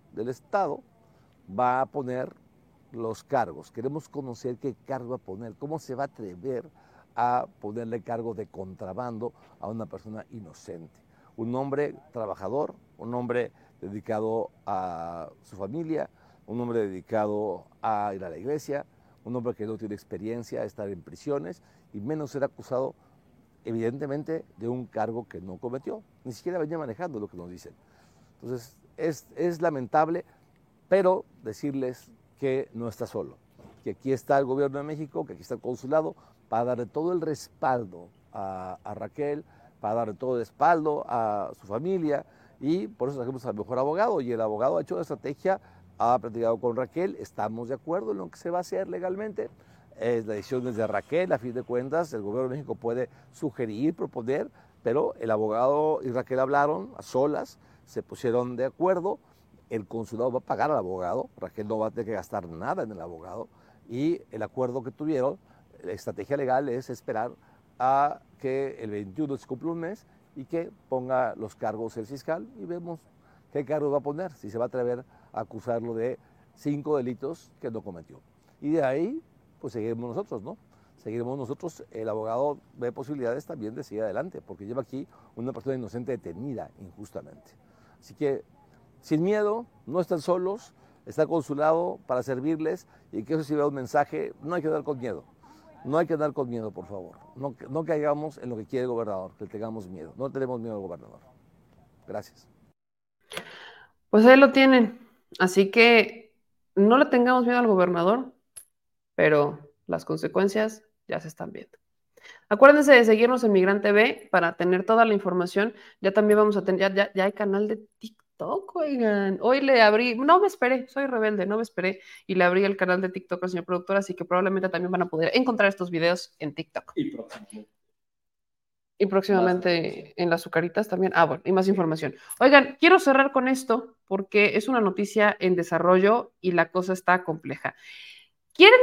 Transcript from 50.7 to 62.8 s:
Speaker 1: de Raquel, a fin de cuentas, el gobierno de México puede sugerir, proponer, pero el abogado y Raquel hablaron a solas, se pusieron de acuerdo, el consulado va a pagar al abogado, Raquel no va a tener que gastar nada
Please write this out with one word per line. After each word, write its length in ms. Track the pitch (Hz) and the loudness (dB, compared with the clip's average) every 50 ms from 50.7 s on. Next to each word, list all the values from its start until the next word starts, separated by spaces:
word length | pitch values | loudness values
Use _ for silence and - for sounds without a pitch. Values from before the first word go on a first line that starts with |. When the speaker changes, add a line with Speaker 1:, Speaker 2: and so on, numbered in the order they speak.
| 117 | -4
Speaker 1:
de 100 | 107 110 | -4 -4
Raquel, 460 | 104 101 101 - - 147 170 185 185 | -2 -2 -4 -4 -2 -2 -2 -2 -2
a 60 | 147 123 | -4 -8
fin 160 | 117 123 113 | -8 -8 -8
de 80 | 127 | -8
cuentas, 500 | 117 - 123 123 127 135 143 165 170 151 | -8 -6 -6 -6 -4 -4 -4 -4 -4 -4
el 80 | 156 110 | -6 -10
gobierno 280 | 98 101 104 127 131 127 | -8 -6 -6 -4 -4 -6
de 60 | 127 | -6
México 180 | 151 135 110 113 | -10 -10 -10 -10
puede 340 | - - 117 120 127 123 - - - _ _ | -6 -6 -4 -4 -4 -6 -8 -10 -20 _ _
sugerir, 600 | _ - 156 143 - - 120 110 104 107 139 160 170 | _ -8 -8 -8 -6 -6 -8 -6 -4 -4 -4 -4 -4
proponer, 560 | - - 147 - 131 117 117 135 160 226 294 _ - - _ _ _ | -4 -8 -10 -8 -8 -4 -4 -4 -4 -4 -8 _ -20 -20 _ _ _
pero 320 | - 117 120 147 170 - - - | -4 -2 0 0 0 -2 -4 -4
el 100 | 117 113 | -2 -2
abogado 680 | 110 107 110 107 107 117 127 135 143 147 151 156 156 - | 0 0 0 0 0 0 2 2 2 2 0 0 -2 -2
y 80 | - 131 | -4 -4
Raquel 280 | 117 127 120 - 131 131 | -4 -4 -4 -2 -2 -2
hablaron 520 | 135 131 143 143 143 147 160 185 196 254 254 - | 0 2 2 2 2 2 0 -4 -6 -12 -14 -18
a 40 | |
solas, 560 | - - - 127 139 151 147 - - - - _ _ _ _ _ _ | -12 -4 0 0 0 0 0 -4 -6 -10 -14 _ _ _ _ _ _
se 160 | _ - 113 | _ -12 -12
pusieron 540 | - - - - - 120 113 123 123 123 123 | -12 -12 -12 -6 -4 0 0 0 -2 -2 -4
de 100 | 120 131 | -6 -6
acuerdo, 520 | 135 - - 165 185 190 180 165 196 220 - _ _ _ _ _ _ _ _ _ - | -6 -4 -2 0 2 2 0 0 -4 -6 -6 _ _ _ _ _ _ _ _ _ -8
el 160 | 120 113 101 | -8 -8 -8
consulado 440 | - 107 113 110 - 117 110 120 127 | -6 -8 -8 -8 -8 -4 -2 -2 -2
va 80 | 120 127 | -2 -4
a 40 | |
pagar 280 | - - 113 101 120 151 | -4 -4 -2 -2 0 0
al 60 | 151 | 0
abogado, 540 | 123 98 90 95 92 90 87 104 131 - - - - | 0 -2 -4 -6 -4 -4 -4 -4 -4 -6 -8 -12 -12
Raquel 280 | 92 92 - 110 104 | -14 -12 -10 -10 -6
no 120 | 104 113 110 | -4 -4 -2
va 100 | 110 110 | -4 -4
a 20 | |
tener 160 | 110 117 110 | -4 -6 -6
que 60 | 107 | -6
gastar 340 | 110 98 - - 110 101 90 | -6 -8 -8 -6 -8 -8 -8
nada 360 | 85 82 80 98 131 185 190 | -8 -12 -8 -6 -6 -4 -6